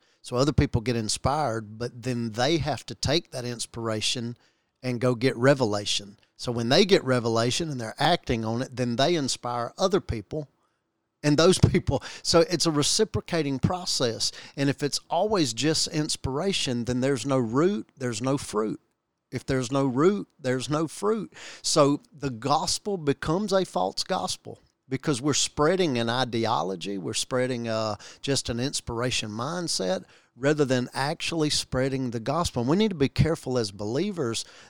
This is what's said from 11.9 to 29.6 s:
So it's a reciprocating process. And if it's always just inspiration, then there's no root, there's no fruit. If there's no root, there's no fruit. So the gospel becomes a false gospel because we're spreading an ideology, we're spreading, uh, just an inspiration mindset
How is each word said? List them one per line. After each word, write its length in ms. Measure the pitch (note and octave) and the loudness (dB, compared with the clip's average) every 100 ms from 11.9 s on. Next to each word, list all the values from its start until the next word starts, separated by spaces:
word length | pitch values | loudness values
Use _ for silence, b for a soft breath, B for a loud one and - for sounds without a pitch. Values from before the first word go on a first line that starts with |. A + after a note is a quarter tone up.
| C3+ B B | -2 B B
So 180 | - E3+ E3 | 4 4 4
it's 180 | F3 E3+ | 2 0
a 40 | |
reciprocating 880 | D3 C#3+ - A3 G#3 - E3+ C#3+ C3+ | 2 2 2 0 -2 -4 -2 -2 0
process. 720 | - F3+ F3 - B2+ A2 - B B - | 0 0 -2 0 0 0 -4 B B -2
And 140 | C#3 | 0
if 120 | C3 | 0
it's 180 | C#3+ - - | -2 -4 -2
always 420 | D#3+ G#3 G#3 C3+ | 0 2 2 0
just 360 | A2+ C#3+ D#3 - | 0 0 0 0
inspiration, 960 | D#3 D3+ - C3+ C3 G3 F3+ - A#2+ | -2 -4 -4 -4 -2 -2 -2 -2 -2
then 160 | A#2 B2 | -2 0
there's 260 | C3 C3+ C3 | 0 0 0
no 120 | C3 | 0
root, 500 | A2+ B2 F3+ G#3+ - - | 2 2 2 2 -6 -8
there's 240 | B2+ A2 | -6 -4
no 160 | C3 C#3 | -2 -2
fruit. 420 | - - G#2+ - _ _ _ _ _ | -2 -4 -4 -6 _ _ _ _ _
If 140 | B2 - | -10 -2
there's 260 | C3 B2 | -2 0
no 140 | C#3 C#3 | 0 2
root, 420 | B2 E3+ G#3 E3 _ | 4 4 2 -6 _
there's 300 | C3 C3 A#2+ | -2 -2 0
no 180 | D3+ D#3+ | -2 -2
fruit. 460 | - G3+ A3+ - B B B | -4 -2 -2 -4 B B B
So 380 | - E3 C#3+ C#3+ _ | 0 6 6 4 _
the 180 | D3 C#3+ | -8 -6
gospel 680 | A2+ B2+ D3 C3 - G#3+ G3 | -4 0 0 2 -4 -4 -2
becomes 560 | D3 C3+ - E3+ G#3+ | 0 -2 0 -2 2
a 120 | F#3+ | 0
false 400 | F3+ F3+ F#3 - | 0 -2 -2 -2
gospel 560 | - F#3 F#3 - - - _ _ - | -4 -4 -4 -8 -12 -18 _ _ -8
because 300 | C3 - B2 | -6 -2 -2
we're 100 | D3 | 0
spreading 640 | B2+ - - D3+ F#3 F3 A#2+ | 0 0 2 2 4 2 2
an 140 | A#2 | 0
ideology, 880 | A#2+ C3 A#2 A2 B2+ F2+ G2 F#2+ G2 | 0 -2 0 0 0 -2 -6 -6 -8
we're 160 | F2+ | -6
spreading, 520 | G#2+ - B2+ B2+ B2 A#2 | -6 -2 -2 -2 -2 -4
uh, 300 | A2 A2 G#2 B B | -2 -4 -6 B B
just 300 | - C#3 - | -2 -2 -2
an 100 | A#2 | -4
inspiration 680 | C3 - - A#2 B2 - A2 | -2 -4 -6 -4 -2 -2 -4
mindset 760 | G#2+ C3 F3 | -6 -6 -6